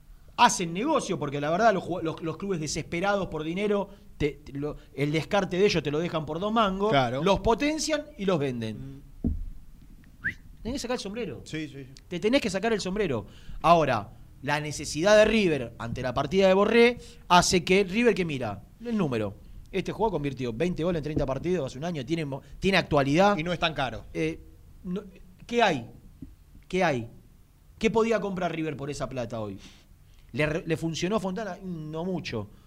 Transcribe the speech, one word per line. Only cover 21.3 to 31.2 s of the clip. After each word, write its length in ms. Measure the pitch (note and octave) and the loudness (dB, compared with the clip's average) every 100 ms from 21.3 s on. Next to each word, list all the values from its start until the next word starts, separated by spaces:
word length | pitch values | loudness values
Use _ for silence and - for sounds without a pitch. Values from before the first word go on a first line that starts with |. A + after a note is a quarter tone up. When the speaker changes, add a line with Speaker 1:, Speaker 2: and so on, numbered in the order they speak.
| C3 D#3+ F3+ C3 | -2 -2 -2 -4
Speaker 1:
hace 140 | B2+ | -6
un 40 | |
año, 220 | E3 D#3+ B2 | -8 -6 -4
tiene 200 | E3 D3 | -4 -4
mo-, 160 | C3+ - - | -8 -12 -4
tiene 180 | F#3+ F#3+ | 2 2
actualidad. 580 | C#3+ D3+ C#3 D3+ G3+ G3+ | 4 2 4 6 6 4
Speaker 2:
Y 60 | |
no 80 | E3+ | -2
es 80 | E3 | -2
tan 140 | E3 | -2
caro. 320 | D3 B2+ A2 - | -2 -4 -6 -10
Speaker 1:
Eh, 260 | E3 D#3+ D#3+ - - - - | -4 -4 -6 -14 -20 -20 -16
no, 180 | F#3 F#3 G3+ - - - - | -10 -10 -10 -18 -20 -20 -4
¿qué 160 | A#3 | 2
hay? 260 | G#3+ D3 A2 - - - - - - - - | 2 2 -4 -16 -20 -20 -20 -20 -20 -20 -6
¿Qué 160 | F3+ | 0
hay? 260 | F3 B2+ A2+ - - - - _ - - | 2 0 -4 -14 -20 -20 -20 _ -20 -2
¿Qué 100 | A3 | 0
podía 300 | A3+ A3+ G#3+ | 2 2 2
comprar 360 | G3+ F#3 F3 D#3+ | -2 -4 -4 -2
River 220 | D#3 C3 | -4 -6
por 120 | C#3 | -8
esa 200 | C#3+ B2+ | -8 -6
plata 320 | B2+ A2+ A#2 | -6 -6 -6
hoy? 160 | G#2+ G2 - - - - - - - | -8 -10 -16 -20 -20 -20 -20 -20 -10
¿Le 140 | A#2+ D3+ | -2 -2
re-, 180 | D#3 E3 | -2 -4
le 120 | D#3+ | -4
funcionó 400 | E3 D3+ E3+ | -4 -4 -2
a 20 | |
Fontana? 380 | A3 | -2